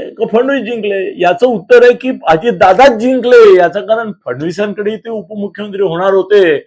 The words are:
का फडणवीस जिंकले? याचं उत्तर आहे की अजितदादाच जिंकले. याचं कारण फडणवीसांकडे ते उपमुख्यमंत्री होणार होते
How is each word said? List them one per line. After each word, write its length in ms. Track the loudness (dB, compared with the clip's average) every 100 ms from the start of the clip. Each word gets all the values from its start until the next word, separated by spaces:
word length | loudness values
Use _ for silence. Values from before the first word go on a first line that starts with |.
| -8
का 160 | -8 -4
फडणवीस 360 | -2 -2 -4
जिंकले? 360 | -6 -8 -6 -6 -6 -4
याचं 260 | -2 0 -2
उत्तर 380 | -2 2 4
आहे 80 | 6
की 160 | 2 -4 -6 -2
अजितदादाच 680 | 0 -2 2 2 4 4 2
जिंकले. 400 | -2 -2 4 6 6 6
याचं 280 | 2 -4 -4
कारण 260 | -4 -4 -12
फडणवीसांकडे 720 | -10 -8 -8 -6 -8 -6 -8 -8
ते 140 | -10
उपमुख्यमंत्री 720 | -12 -12 -12 -12 -12 -12 -4
होणार 300 | -4 -2 0
होते 320 | 0 2 2 2 0